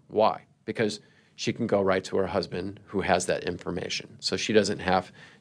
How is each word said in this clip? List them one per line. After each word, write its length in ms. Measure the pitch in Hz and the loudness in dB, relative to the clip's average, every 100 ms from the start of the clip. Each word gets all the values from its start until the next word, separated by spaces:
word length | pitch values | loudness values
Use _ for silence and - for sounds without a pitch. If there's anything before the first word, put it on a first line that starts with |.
| - | -4
Why? 340 | 104 104 - - _ | 2 2 0 -10 _
Because 360 | - 107 107 - _ _ _ - | -8 -2 -2 -4 _ _ _ -8
she 160 | 120 | -4
can 140 | 110 113 | -2 0
go 160 | 101 | 2
right 200 | 95 95 | 4 2
to 120 | - 98 | 0 -2
her 100 | 92 | 0
husband 540 | 95 87 92 98 101 - | -2 -2 -6 -8 -10 -8
who 160 | 101 | -2
has 240 | 87 90 90 | 2 2 0
that 180 | 76 | -2
information. 720 | 87 87 95 90 - - - - | -4 -6 -6 -6 -6 -8 -10 -10
So 160 | - 95 | -4 -4
she 160 | - | 4
doesn't 260 | 107 98 - | 4 4 0
have 340 | 92 92 - - - - | 2 2 2 -8 -20 -8